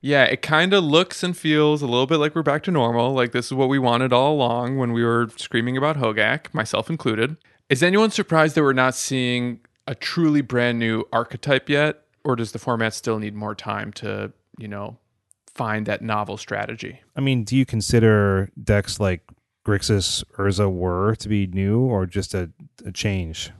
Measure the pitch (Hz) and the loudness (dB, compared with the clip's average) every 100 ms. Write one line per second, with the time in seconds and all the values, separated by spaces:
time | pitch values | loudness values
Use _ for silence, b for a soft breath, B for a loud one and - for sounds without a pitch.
0 | 135 143 127 131 - 156 180 196 160 151 | 2 4 4 2 0 2 4 4 4 4
1 | 185 - 180 175 160 151 151 151 139 120 | 2 -2 -6 -4 0 4 4 2 0 0
2 | 131 160 151 160 147 147 170 170 117 117 | 2 2 0 0 0 -2 0 0 2 2
3 | 120 135 123 123 120 131 131 139 127 120 | 0 0 0 -2 -4 0 2 2 2 2
4 | 131 123 135 151 127 120 120 135 123 117 | 2 2 2 2 0 -2 -2 -2 -2 0
5 | 117 117 117 - - 120 117 131 147 151 | 2 0 -2 -6 -6 -4 -2 -2 -2 0
6 | 113 110 107 139 - - 110 - - 165 | -2 0 0 -2 -6 -6 -4 -4 -4 -4
7 | 127 110 120 156 b b _ 131 170 196 | -2 0 -2 -4 b b _ 2 4 4
8 | 220 - 196 160 156 151 143 131 127 127 | 2 2 0 4 4 4 2 4 2 0
9 | - 131 123 123 123 117 _ _ - 110 | -4 -2 0 0 -2 -6 _ _ -12 -8
10 | - - 165 147 127 123 120 117 113 110 | -6 2 4 4 2 0 0 2 0 0
11 | - 113 120 120 - 135 - 143 151 - | -2 -4 -4 -8 0 -2 2 0 0 -2
12 | _ _ - 120 113 113 - 117 113 - | _ _ -4 -2 -2 -6 -4 -2 -2 -2
13 | - 110 104 104 107 107 - 101 107 104 | -4 -4 -4 -8 -10 -8 -8 -8 -8 -10
14 | 107 101 101 - _ - 110 101 104 117 | -8 -8 -8 -12 _ -18 -14 -12 -12 -14
15 | _ _ _ _ _ - 117 107 107 104 | _ _ _ _ _ -8 -4 -4 -4 -6
16 | 113 107 104 101 - 104 107 113 - 120 | -4 -4 -4 -8 -8 -8 -6 -10 -14 -16
17 | _ - 135 131 104 131 131 113 - 120 | _ -4 -2 0 0 0 0 -2 2 4
18 | 113 107 101 95 98 - - 104 98 - | 6 6 4 2 -2 -8 0 0 0 -2
19 | 101 87 _ - _ _ - 101 - 104 | -2 -2 _ -20 _ _ -2 -2 2 0
20 | 87 - - - 98 95 101 92 90 87 | 0 -4 -8 -2 0 2 0 0 -2 0
21 | 101 110 104 104 98 92 98 110 131 107 | 0 -2 -2 -2 0 -2 0 2 2 0
22 | 92 101 90 98 87 - - _ - 92 | -2 -4 -4 -6 -6 -10 -20 _ -14 -6
23 | 110 95 85 80 - - | -2 -2 -4 -8 -12 -14